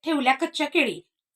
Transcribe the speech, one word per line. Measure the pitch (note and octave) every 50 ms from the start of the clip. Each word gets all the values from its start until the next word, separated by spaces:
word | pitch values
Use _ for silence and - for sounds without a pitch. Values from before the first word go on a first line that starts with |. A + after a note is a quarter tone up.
ठेवल्या | - D#4+ D#4+ C#4 B3 B3+ C4+
कच्च्या | B3+ E4 E4 - - D4+
केळी. | C#4+ - E4+ C4+ G#3+ E3+ E3+ - _ _ _ _ _ _